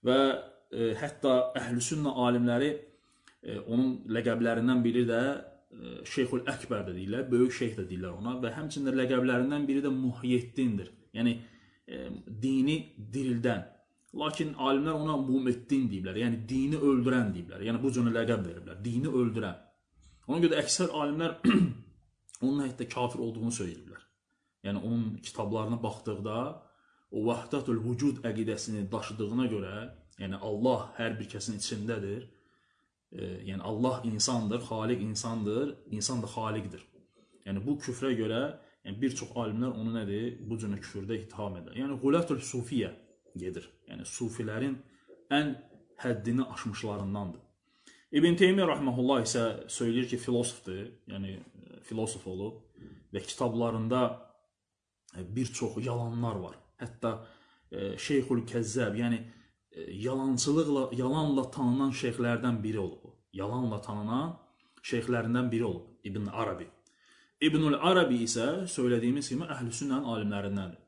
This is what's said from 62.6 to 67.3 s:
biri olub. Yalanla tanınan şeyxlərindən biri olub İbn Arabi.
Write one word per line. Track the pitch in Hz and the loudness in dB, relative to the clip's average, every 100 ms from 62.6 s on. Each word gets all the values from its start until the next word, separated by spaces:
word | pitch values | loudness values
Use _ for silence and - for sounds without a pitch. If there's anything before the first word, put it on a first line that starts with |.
biri | 107 107 | 0 -2
olub. | 92 - - - _ | -4 -6 -20 -20 _
Yalanla | 92 98 123 123 104 | -6 -4 -2 -2 -2
tanınan | - 104 104 120 160 170 - _ _ - | -6 -6 -2 -2 -2 -6 -14 _ _ -16
şeyxlərindən | - 123 113 120 113 120 127 | -4 -4 0 0 2 2 2
biri | 113 | 0
olub | 113 87 - - | 0 -2 -8 -14
İbn | 104 98 101 | -8 -6 -4
Arabi. | 107 107 90 85 _ _ _ _ - _ | -2 -4 -4 -8 _ _ _ _ -20 _